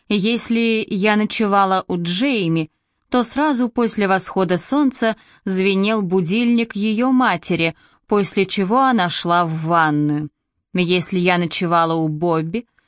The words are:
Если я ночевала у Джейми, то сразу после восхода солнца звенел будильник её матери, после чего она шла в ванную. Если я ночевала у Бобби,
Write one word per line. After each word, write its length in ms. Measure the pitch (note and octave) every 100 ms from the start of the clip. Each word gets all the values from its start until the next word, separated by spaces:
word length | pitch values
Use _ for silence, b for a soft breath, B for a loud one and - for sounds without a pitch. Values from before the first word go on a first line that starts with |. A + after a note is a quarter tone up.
| -
Если 800 | G#3 G3+ A#3 - A#3 A#3 A3 -
я 280 | G3+ G#3+ G#3
ночевала 680 | G#3+ - G#3+ G3+ G3 F#3+ -
у 140 | F3+
Джейми, 720 | E3+ F3+ C#4 A#3+ E3+ E3 D#3 _ _ _ _
то 120 | B3+
сразу 440 | A#3 - D4+ B3 B3
после 400 | - A3+ - G3+
восхода 480 | F#3+ - F#3+ F3+ F3
солнца 600 | - C#4 C#4 - A3+ G#3+ b b
звенел 580 | - F#3+ F#3+ F#3+ G3+ A3
будильник 720 | F#3 F#3 E3 G#3+ A#3+ A#3+ A#3
её 380 | G3 G#3+ G#3+ B3+
матери, 640 | B3+ B3 E3+ - E3+ E3 b b b _
после 400 | G#3 G3 - F#3+
чего 340 | - F#3+ A#3+
она 300 | C4 A#3 F3+
шла 340 | - E3+ F3
в 80 | E3+ D#3+
ванную. 680 | D#3+ E3+ D#3 D3 D3 D3 D3+ - _ _ _
Если 460 | F#3 F3 F3+ - F#3
я 200 | F3+ F3+
ночевала 560 | E3+ - F3+ E3+ E3
у 140 | E3 D#3+
Бобби, 580 | D3+ F3 D#3+ E3 G#3 - _